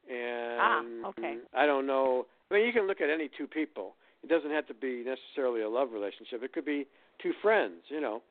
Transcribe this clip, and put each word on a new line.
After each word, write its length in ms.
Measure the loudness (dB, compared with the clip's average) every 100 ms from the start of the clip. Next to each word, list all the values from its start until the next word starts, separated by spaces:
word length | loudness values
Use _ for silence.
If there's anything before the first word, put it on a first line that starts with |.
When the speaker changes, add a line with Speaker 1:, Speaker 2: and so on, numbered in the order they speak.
| -10
Speaker 1:
And 920 | -8 -4 -4 -4 0 2 2 -2 -8
Speaker 2:
Ah, 40 | -10
okay. 300 | -8 -8 -8 -6
Speaker 1:
I 120 | 2 4
don't 200 | 4 2
know. 400 | 2 4 2 -2 _ _
I 40 |
mean, 120 | 2 4
you 60 |
can 160 | 4 2
look 140 | 2
at 80 | 0
any 180 | 0 -2
two 180 | -6 -6
people. 480 | -4 -4 -6 -12 -14 _ _
It 40 | 2
doesn't 240 | 2 2
have 160 | -2 -4
to 60 |
be 300 | -6 -4 -4
necessarily 580 | -4 -6 -6 -2 0 0
a 80 | 0
love 220 | 0 0
relationship. 500 | -2 -6 -6 -10 -8
It 120 | -6
could 120 | -6 -2
be 220 | -4 -4 _ _ _
two 140 | -4 2
friends, 420 | 4 4 4 -4 -10
you 100 | -4
know. 220 | -4 -4 _